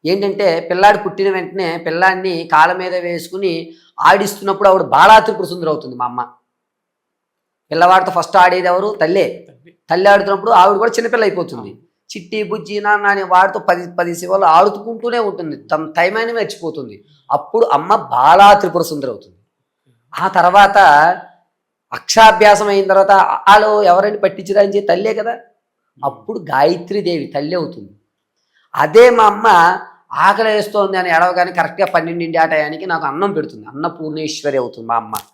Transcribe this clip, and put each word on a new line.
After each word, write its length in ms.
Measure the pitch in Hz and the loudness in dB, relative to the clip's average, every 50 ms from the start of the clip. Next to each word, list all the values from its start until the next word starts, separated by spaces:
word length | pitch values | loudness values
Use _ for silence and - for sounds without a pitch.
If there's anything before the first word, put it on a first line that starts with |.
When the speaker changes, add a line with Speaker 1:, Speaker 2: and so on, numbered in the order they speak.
| - | -2
Speaker 1:
ఏంటంటే, 600 | 156 185 196 202 196 190 202 202 185 165 170 170 - | -4 -4 -2 -4 -6 -4 -2 -2 -2 -2 -2 -6 -6
పిల్లాడు 260 | 180 180 196 208 214 | -2 2 4 4 2
పుట్టిన 360 | 208 208 190 - - 190 196 190 | 2 -4 -10 -6 -4 -4 -4 -2
వెంటనే 440 | 185 175 - 180 190 185 165 165 | -4 -8 -10 -8 -8 -6 -6 -8
పిల్లాడిని 720 | 170 165 165 160 170 185 185 185 185 185 190 175 165 165 - | -8 -8 -8 -4 0 0 0 0 -2 -6 -6 -6 -8 -4 0
కాళ్ళ 220 | 156 151 160 175 180 | 2 2 2 2 0
మీద 220 | 185 185 180 175 | -4 -6 -6 -8
వేసుకుని 760 | 180 175 175 175 165 165 - 185 190 202 180 165 165 170 - - _ _ _ _ - | -6 -6 -6 -8 -8 -10 -12 -10 -6 -6 -4 -6 -6 -10 -16 -20 _ _ _ _ 0
ఆడిస్తున్నప్పుడు 720 | - 160 190 202 208 - - - 196 196 196 196 202 196 | 2 4 4 4 0 -6 -8 -8 -6 -6 -4 2 4 4
ఆవిడ 120 | 190 185 | 4 4
బాలా 380 | 170 - 131 147 175 202 220 220 | 0 0 2 4 6 8 6 6
త్రిపుర 260 | 214 220 - - 185 | 6 2 -6 -6 -8
సుందరి 240 | 156 175 180 165 160 | -10 -8 -8 -6 -6
అవుతుంది 260 | 151 - - 127 123 | -6 -6 -8 -14 -10
మా 100 | 120 123 | -10 -10
అమ్మ. 220 | 120 120 123 120 - _ _ _ _ _ _ _ _ _ _ _ _ _ _ _ _ _ _ _ _ _ _ _ _ _ _ _ _ | -8 -8 -10 -12 -12 _ _ _ _ _ _ _ _ _ _ _ _ _ _ _ _ _ _ _ _ _ _ _ _ _ _ _ _
పిల్లవాడితో 400 | 151 165 175 180 185 190 185 185 | 0 2 4 4 4 4 2 0
ఫస్ట్ 260 | 165 170 165 - - | -4 -4 -6 0 2
ఆడేది 300 | 190 180 185 180 185 175 | 4 4 4 2 0 0
ఎవరు? 300 | 180 175 185 196 214 208 - | 0 0 0 -2 -4 -4 -4
తల్లే. 440 | 160 160 185 196 160 107 - - - _ | -2 0 0 0 -2 -2 -6 -12 -20 _
Speaker 2:
తల్లి. 280 | _ _ _ _ _ _ _ _ | _ _ _ _ _ _ _ _
Speaker 1:
తల్లి 180 | 160 180 190 202 | -4 2 4 4
ఆడుతున్నప్పుడు 420 | 202 202 202 196 196 190 196 233 | 4 4 2 -2 -4 -4 0 2
ఆవిడ 260 | 233 226 185 202 208 | 4 4 4 4 2
కూడా 140 | 196 220 233 | 0 -2 -2
చిన్నపిల్ల 320 | 226 233 226 226 247 226 220 | -2 -4 -4 -2 -2 0 -2
అయిపోతుంది. 380 | 196 - 180 170 - - 117 | -2 -2 -4 -8 -8 -12 -16
Speaker 2:
అవును. 140 | 101 101 - _ _ _ _ _ _ _ - | -16 -18 -20 _ _ _ _ _ _ _ -18
Speaker 1:
చిట్టి, 260 | 208 165 _ 214 214 208 | -18 -14 _ -8 -8 -8
బుజ్జి, 360 | 175 208 196 170 - 208 208 | -8 -10 -12 -10 -10 -10 -6
నాన్న 260 | 202 208 208 208 202 | 0 0 0 0 0
అని 180 | 202 202 196 190 | -2 -2 -2 -2
వాడితో 360 | 175 185 185 196 196 196 202 | 2 2 2 2 2 -2 -4
పది, 360 | - - 175 175 175 175 175 - | -2 -2 -2 -2 -4 -8 -6 -6
పది 160 | 175 170 170 | -6 -4 -6
శివాలు 300 | 170 175 175 190 196 190 | -10 -6 -4 -2 0 2
ఆడుకుంటూనే 760 | 165 160 170 196 208 202 208 208 226 226 226 233 240 233 240 | 4 4 4 4 2 -2 -6 -12 -12 -12 -8 -6 -4 -4 -4
ఉంటుంది. 480 | 220 202 - 170 170 156 160 - - | -4 -4 -6 -8 -12 -12 -12 -14 -8
తమ 260 | - 160 151 160 156 - | -6 -6 -6 -6 -6 -4
టైమ్ 200 | 170 175 185 202 | -2 -2 -2 -2
అనేది 160 | 226 233 233 233 | -4 -6 -4 -6
మర్చిపోతుంది. 720 | 226 202 - - - 170 160 156 156 127 110 101 98 _ _ _ _ _ _ | -6 -6 -8 -10 -12 -12 -12 -10 -12 -14 -16 -18 -20 _ _ _ _ _ _
అప్పుడు 340 | 131 147 - - - 233 226 | -4 -4 -4 -6 -2 -2 0
అమ్మ 300 | - - 143 160 185 208 | 0 0 -4 0 0 -2
బాలా 580 | 220 156 - 120 123 131 151 170 190 202 202 202 | -2 -2 -4 -2 2 4 4 6 8 8 6 6
త్రిపుర 280 | - - 175 160 170 | 4 2 -4 -4 -4
సుందరి 300 | 160 - 156 147 135 127 | -6 -4 -8 -8 -8 -10
అవుతుంది. 260 | 110 101 _ 95 _ _ _ _ _ _ _ _ _ _ _ _ _ _ _ _ - - | -10 -12 _ _ _ _ _ _ _ _ _ _ _ _ _ _ _ _ _ _ -10 -6
ఆ 80 | 175 | -6
తర్వాత 500 | 190 185 185 165 180 180 202 202 196 202 208 190 160 147 147 156 170 185 - - - _ _ _ _ _ _ _ _ _ _ _ _ | -2 0 2 2 4 6 6 4 6 6 6 6 6 6 6 4 2 0 -4 -10 -20 _ _ _ _ _ _ _ _ _ _ _ _
అక్షరాభ్యాసం 800 | - - _ - - 226 220 220 208 - 214 208 202 202 208 | -16 -16 _ -2 2 6 6 6 6 6 4 4 4 4 2
అయిన 200 | 202 202 196 190 | 0 0 0 0
తర్వాత, 240 | 190 190 190 196 196 196 190 175 - 160 - - 190 | 2 2 2 4 4 4 2 2 0 -2 0 4 4
"ఆలో 340 | 202 214 214 214 214 208 208 | 6 6 4 2 0 2 2
ఎవరైనా 340 | 180 175 185 196 208 208 | 4 4 2 2 -2 -4
పట్టించరా?" 440 | - 196 175 - - 180 185 196 202 | -2 -4 -4 -4 -6 -8 -2 0 0
అని 140 | 202 196 196 | 0 2 0
చెప్పి 120 | 202 196 | -4 -2
తల్లే 260 | 202 175 185 202 226 214 | 0 -2 -2 -2 -4 -6
కదా. 260 | 220 208 233 240 247 _ _ _ _ _ _ _ _ _ _ _ 135 139 | -4 -6 -8 -10 -10 _ _ _ _ _ _ _ _ _ _ _ _ -8
అప్పుడు 360 | 139 - - _ - 220 - | -8 -8 -10 _ -12 -12 -12
గాయత్రి 640 | 165 139 135 131 143 165 175 170 - - 196 208 | -10 -6 0 0 2 0 0 -4 -8 -8 -8 -6
దేవి 300 | 175 175 170 156 135 - - | -4 -4 -6 -6 -8 -8 -8
తల్లి 200 | 143 147 156 180 | -8 -8 -6 -6
అవుతుంది. 360 | 180 151 - - - 101 - _ _ _ _ _ _ _ _ _ _ _ _ _ _ _ _ - | -8 -8 -10 -14 -20 -20 -20 _ _ _ _ _ _ _ _ _ _ _ _ _ _ _ _ -2
అదే 340 | - 147 156 156 226 240 254 | -2 -2 4 6 6 6 6
మా 140 | 240 226 220 | 6 4 2
అమ్మ 240 | 208 202 202 226 226 190 170 165 175 185 202 - - _ _ _ _ | 2 2 0 0 2 4 4 4 2 0 -2 -10 -18 _ _ _ _
ఆకలి 400 | - 139 160 196 202 196 220 220 | -6 0 0 0 0 0 -2 0
వేస్తోంది 460 | 214 208 196 208 208 208 196 190 190 | 0 -2 -4 -2 -2 -2 -2 -2 -2
అని 120 | 185 180 180 | -4 -2 0
ఏడవగానే 420 | 165 165 175 180 180 180 180 185 | 0 2 2 0 0 -2 -4 -2
కరెక్ట్గా 360 | 175 175 160 151 - - 196 | -2 -4 -4 -4 -2 -4 -4
పన్నెండింటి 500 | - - 170 160 170 170 170 165 165 165 | -2 -2 -4 -4 -4 -8 -8 -8 -4 0
ఆ 80 | 165 160 | 0 0
టయానికి 400 | 160 160 156 151 147 156 160 190 | 0 0 -2 -4 -4 -8 -12 -8
నాకు 200 | 185 170 165 160 | -8 -6 -6 -6
అన్నం 280 | 143 139 160 196 202 175 | -8 -6 -4 -6 -4 -4
పెడుతుంది. 320 | 156 - - - 107 107 | -6 -8 -10 -16 -20 -20
అన్నపూర్ణేశ్వరి 880 | 110 127 143 160 170 170 - 160 156 151 156 156 151 156 - - 147 135 | -20 -12 -10 -10 -10 -8 -10 -12 -12 -10 -10 -10 -10 -10 -8 -8 -4 -4
అవుతుంది 300 | 135 123 113 - 117 113 | -4 -6 -6 -12 -16 -8
మా 80 | 113 117 | -6 -6
అమ్మ. 180 | 117 110 110 110 113 - _ | -6 -6 -6 -12 -12 -12 _